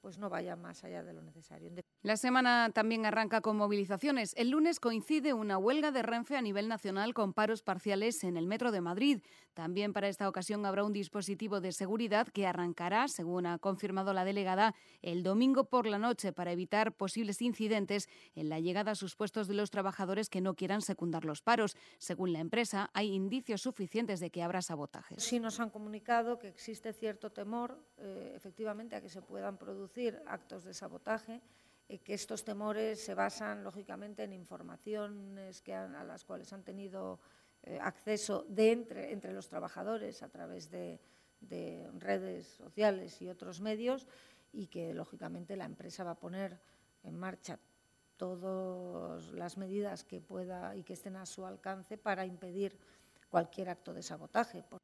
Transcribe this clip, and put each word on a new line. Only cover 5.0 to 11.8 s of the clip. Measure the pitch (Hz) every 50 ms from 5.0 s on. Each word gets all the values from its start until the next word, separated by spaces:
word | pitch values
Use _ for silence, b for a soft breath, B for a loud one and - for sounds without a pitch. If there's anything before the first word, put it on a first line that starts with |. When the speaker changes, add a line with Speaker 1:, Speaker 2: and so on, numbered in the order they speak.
| - - 311 311 262 302 269
Speaker 2:
una | 226 214 208 196 190
huelga | 190 220 262 311 302 302
de | 277 262 220
Renfe | 220 233 233 240 - 285
a | 269 247
nivel | 208 196 202 208 220
nacional | 226 208 - 202 190 190 202 233 247
con | - 214 196 175
paros | - 214 214 226 214 -
parciales | - 190 180 - 214 196 190 208 226 240 - -
en | 185 180
el | 165 165
metro | 180 202 226 247 247
de | 214 190
Madrid. | 175 170 175 196 254 285 285 208 B B B B B B _
También | - 165 165 180 190 208 208 202
para | 208 196
esta | 202 196 - 208 196
ocasión | 196 190 185 - 208 208 208
habrá | 196 190 202 202
un | 214 208
dispositivo | 208 202 - - 208 190 196 202 - 220 214 202 202
de | 175 185 175
seguridad | -